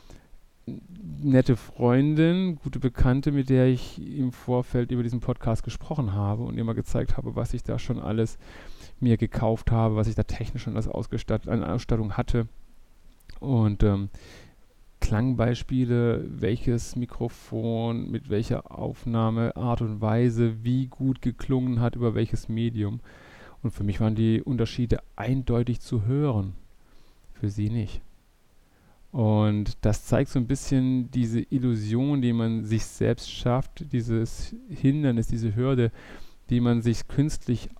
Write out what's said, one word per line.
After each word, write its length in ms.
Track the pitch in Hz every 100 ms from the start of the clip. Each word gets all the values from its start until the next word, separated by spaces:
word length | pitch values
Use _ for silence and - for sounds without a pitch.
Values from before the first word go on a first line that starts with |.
| - - - - - _ -
nette 920 | - - 175 180 143 143 131 127 113
Freundin, 1000 | - - 123 123 147 156 165 180 185 156
gute 220 | 139 127
Bekannte, 520 | 127 - 131 131 151
mit 180 | 143 131
der 180 | 131 127
ich 340 | 127 - -
im 320 | - 147 127
Vorfeld 580 | - - 123 123 123 120
über 120 | 123
diesen 180 | 117 120
Podcast 420 | - 123 117 113
gesprochen 480 | - - - 156 117
habe 320 | 98 101 107
und 140 | 120 117
ihr 80 | 113
mal 100 | 113
gezeigt 400 | - 120 - -
habe, 220 | 117 117
was 160 | 117
ich 100 | 123
da 160 | - 113
schon 200 | - 117
alles 380 | 71 110 110 - - - - - - -
mir 160 | 123 113
gekauft 560 | 113 - 110 110 -
habe, 240 | 113 113 107
was 140 | 107
ich 60 | 110
da 80 |
technisch 400 | 107 - 113 120
schon 100 | 113
alles 160 | 110 110
ausgestattet, 580 | - - 117 - 110 -
an 160 | 113
Ausstattung 540 | 71 104 - 113 110 104
hatte. 320 | 123 120 113 - - - - - - - - -
Und, 440 | - 123 107 98
ähm, 260 | 104 98 98 - - - - - - _ - -
Klangbeispiele, 1300 | - 107 127 120 117 120 - 127 120 120 120 117 -
welches 680 | 113 113 123 - 120 - 127
Mikrofon, 1160 | 120 - 120 - - 113 117 113 117 117 -
mit 220 | 117 135
welcher 400 | 104 120 123 -
Aufnahmeart 1120 | - 117 120 120 113 113 113 117 - 120 117
und 200 | 117 104
Weise, 640 | 107 113 123 113 120 113
wie 240 | 120 127 131
gut 340 | - 135 127
geklungen 600 | 127 117 - 131 127 117
hat, 140 | 120 120
über 200 | 120 110
welches 340 | 113 107 -
Medium. 500 | 110 117 113 101 117 - - - - - -
Und 100 | 113
für 120 | -
mich 180 | 101 98
waren 140 | 110 110
die 260 | 110 110
Unterschiede 560 | - 123 113 - 117 117 - -
eindeutig 640 | 110 135 127 120 120 120
zu 240 | - 120 104
hören, 480 | 139 147 110 98 - - - - - - - -
für 180 | - 107
sie 200 | 101 104
nicht. 320 | 117 92 - - - _ _ _ _ _ _ _ _ -
Und 640 | 143 110 107 107 104 101 -
das 240 | 107 104 -
zeigt 260 | 120 139
so 80 | 135
ein 80 | 120
bisschen 640 | 139 - 135 131 127 120
diese 300 | 127 113 117
Illusion, 800 | 113 135 123 113 104 113 139 143
die 100 | 123
man 320 | 117 113 113 107
sich 180 | 110 -
selbst 460 | - 110 117 -
schafft, 600 | - 123 123 - - 151
dieses 640 | 127 113 113 117 - - - -
Hindernis, 600 | 156 135 147 143 117 113
diese 280 | 120 113 104
Hürde, 360 | 127 131 117 - - - - - -
die 100 | 120
man 220 | 120 120
sich 260 | 117 113 -
künstlich 640 | - 151 - - 120 - -